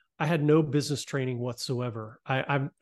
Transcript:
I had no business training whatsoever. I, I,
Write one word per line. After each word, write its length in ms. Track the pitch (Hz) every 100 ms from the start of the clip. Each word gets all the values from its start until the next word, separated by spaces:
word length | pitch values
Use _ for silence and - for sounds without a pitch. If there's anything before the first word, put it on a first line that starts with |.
| _ -
I 80 | 151
had 140 | 170
no 220 | 147 156
business 400 | 156 143 139 139
training 360 | - 139 127 120
whatsoever. 800 | 123 117 - 123 123 113 107 117 -
I, 140 | 131
I, 300 | - 143 139 -